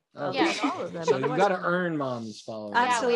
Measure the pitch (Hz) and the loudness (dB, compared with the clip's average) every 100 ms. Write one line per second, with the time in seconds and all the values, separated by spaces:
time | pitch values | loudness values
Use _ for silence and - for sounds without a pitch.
0 | _ - - 269 330 - 277 - 170 175 | _ -8 -4 0 0 0 -2 -2 -6 -4
1 | - - 143 151 196 175 170 175 175 156 | 0 2 2 2 2 2 0 0 0 -2
2 | 135 123 113 104 - 110 107 233 247 240 | -2 -4 -8 -12 -10 -10 -2 2 2 2
3 | 247 | 4